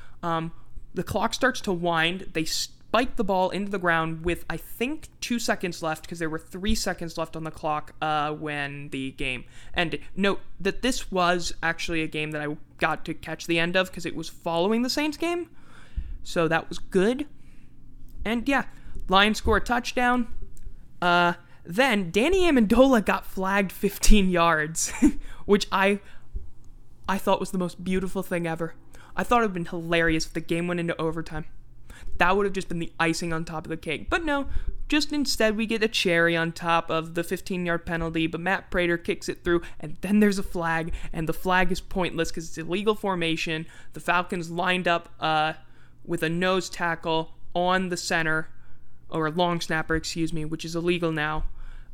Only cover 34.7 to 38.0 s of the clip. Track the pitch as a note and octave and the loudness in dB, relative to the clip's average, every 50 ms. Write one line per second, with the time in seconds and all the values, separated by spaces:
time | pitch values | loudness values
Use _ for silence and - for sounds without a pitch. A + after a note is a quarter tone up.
34.7 | - - - - D4 D4+ D4+ - D4 D4 C#4 - - - A3+ A3 A3 G#3 A3+ G#3+ | 0 -2 0 2 2 2 2 2 0 0 0 0 2 2 4 2 4 2 0 0
35.7 | A3+ A3 G#3+ A3 A3+ - - F#3+ E3+ E3+ E3+ E3+ E3+ E3 E3 E3+ E3 - - E3+ | 0 0 0 0 2 2 2 2 4 4 4 4 4 2 0 -2 -4 -4 0 2
36.7 | E3 E3 E3 - D#3+ D#3+ D#3+ E3 E3 E3+ E3+ - F#3+ F3+ - - F#3+ F3+ F3+ F3 | 2 2 2 0 -2 -2 -2 -2 -4 -4 -4 -4 -4 -6 -4 -4 -4 -2 0 0
37.7 | E3+ E3+ - - E3+ E3 | 0 -2 -2 -2 -2 -2